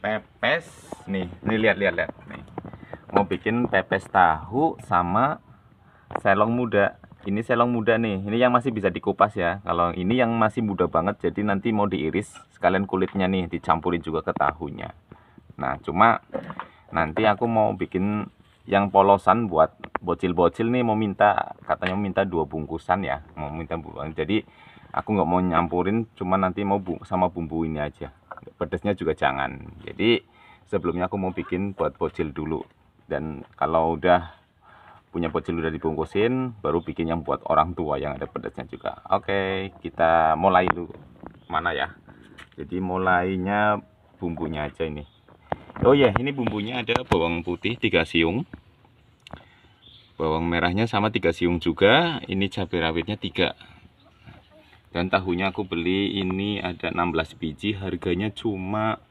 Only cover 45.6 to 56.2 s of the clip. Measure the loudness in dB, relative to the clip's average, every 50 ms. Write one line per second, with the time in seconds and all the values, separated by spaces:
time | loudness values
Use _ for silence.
45.6 | -10 -18 -8 2 4 6 6 6 6 4 4 2 -2 -2 -2 -2 -2 -2 -2 -4
46.6 | -4 -4 -6 -6 -4 -2 -2 -2 0 0 0 2 2 2 0 -2 -4 -4 -6 -4
47.6 | -4 -6 -4 -2 -2 0 2 2 0 2 2 2 2 4 2 -2 -4 _ -12 -20
48.6 | _ _ _ _ _ _ _ _ _ _ _ _ _ -20 -20 -20 -20 _ _ _
49.6 | _ -20 _ _ _ -20 -20 -20 _ _ _ _ -2 0 0 0 0 0 2 2
50.6 | 2 2 2 0 -2 0 0 0 0 0 0 2 0 0 0 2 0 0 0 0
51.6 | 0 -2 0 4 6 6 6 6 4 0 -4 -6 -6 -4 -4 -2 -2 -2 -4 -6
52.6 | -6 -4 -2 -2 -2 0 0 -2 -4 -4 -6 -6 -6 -8 -2 0 0 0 -2 _
53.6 | -18 -20 -20 -20 -20 -20 _ _ _ -20 _ _ _ -20 -20 -20 _ _ _ -20
54.6 | _ _ -20 _ _ _ -4 -4 -2 2 2 0 2 2 -2 0 0 -2 -2 -4
55.6 | -6 -4 -4 -2 0 0 0 0 0 -2 -2 -2